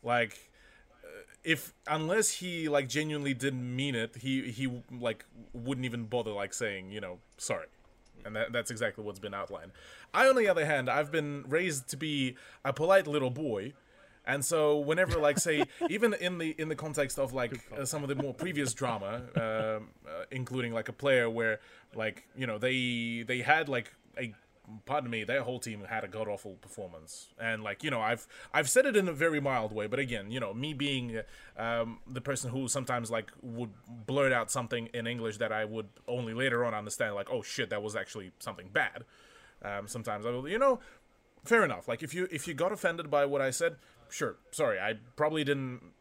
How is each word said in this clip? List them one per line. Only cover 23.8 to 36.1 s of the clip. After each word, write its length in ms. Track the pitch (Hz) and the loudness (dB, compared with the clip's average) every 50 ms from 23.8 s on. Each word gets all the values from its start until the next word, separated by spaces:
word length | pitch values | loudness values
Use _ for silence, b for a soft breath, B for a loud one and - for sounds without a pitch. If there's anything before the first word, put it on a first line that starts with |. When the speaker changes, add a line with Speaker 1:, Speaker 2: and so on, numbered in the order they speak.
| 117 - - _ _ - - - | -2 -4 -16 _ _ -14 -8 -6
Speaker 1:
a, 160 | 127 117 104 - _ _ _ _ _ - 107 110 - | -6 -6 -8 -12 _ _ _ _ _ -18 -18 -18 -6
pardon 240 | - 139 147 135 120 | -2 -2 0 0 0
me, 140 | 117 113 107 | -2 -2 -2
their 180 | 98 123 139 | 0 0 0
whole 160 | 123 123 127 123 | 0 0 -4 -4
team 240 | - 117 110 104 98 92 | -6 -8 -8 -8 -8 -4
had 140 | 113 110 107 | -4 -4 -4
a 40 | |
god-awful 440 | 98 92 110 110 104 101 98 - 104 95 - | -4 -4 -4 -2 -2 -2 -6 -6 -12 -14 -14
performance. 680 | - 98 - - 101 90 85 80 78 82 - - - - _ - | -16 -16 -12 -12 -10 -10 -12 -16 -16 -16 -16 -16 -16 -18 _ -4
And, 220 | 113 113 113 110 110 | -2 -2 -2 -2 -4
like, 200 | 107 101 - - | -6 -6 -4 -2
you 60 | 156 | -2
know, 100 | 135 117 | 0 0
I've, 280 | 110 110 120 117 - - B B B B B | 2 2 0 0 -2 -14 B B B B B
I've 160 | 147 160 131 | 2 2 6
said 160 | - 247 269 | 6 6 6
it 100 | 285 226 | 8 6
in 120 | 208 190 180 | 4 4 4
a 20 | 160 | 2
very 260 | 135 160 170 156 147 | 2 4 4 4 4
mild 340 | 139 139 131 123 110 107 107 | 2 2 2 2 0 0 -2
way, 140 | 107 104 | -2 -2
but 100 | 107 110 | 0 0
again, 320 | 127 139 123 120 107 98 101 | 0 0 0 -2 -4 -4 -6
you 100 | 117 131 | -4 -4
know, 140 | 117 101 101 | -4 -4 -2
me 200 | 117 135 151 151 | -4 -4 -4 -2
being, 440 | 127 143 143 139 131 123 120 113 110 104 B B B B B B | -2 0 0 0 0 -2 -2 -4 -6 -6 B B B B B B
uh, 40 | - 110 117 117 117 | -4 -2 0 0 0
um, 180 | 117 113 113 - - | 0 -2 -4 -12 -14
the 140 | - 127 127 | -10 -10 -6
person 300 | 120 - 139 123 - 123 | -4 -2 -4 -2 -2 -4
who 160 | 120 135 135 | -2 -2 -2
sometimes, 420 | 117 - 139 127 127 127 120 117 110 | 0 -2 -2 0 0 -2 -2 0 0
like, 220 | 117 113 107 - - - | -2 -2 -2 -4 -14 -14
would 300 | - 127 113 117 123 110 98 - - | -12 -10 -6 -6 -6 -6 -8 -16 -18
blurt 440 | - 120 120 110 - 131 143 139 135 | -18 -16 -14 -6 0 2 4 6 6
out 200 | 127 120 113 - | 6 4 2 2
something 360 | - 135 120 110 123 120 117 117 - | 0 -2 -2 -2 -2 -4 -4 -4 -6
in 140 | 120 113 | -4 -4
English 300 | 117 120 120 113 110 107 | -2 -4 -2 -2 -4 -2
that 140 | 107 113 110 | 0 0 0
I 140 | 107 110 110 | 2 0 0
would 220 | 107 110 113 107 101 - - - | -2 -2 -6 -6 -8 -12 -14 -6
only 280 | - | -4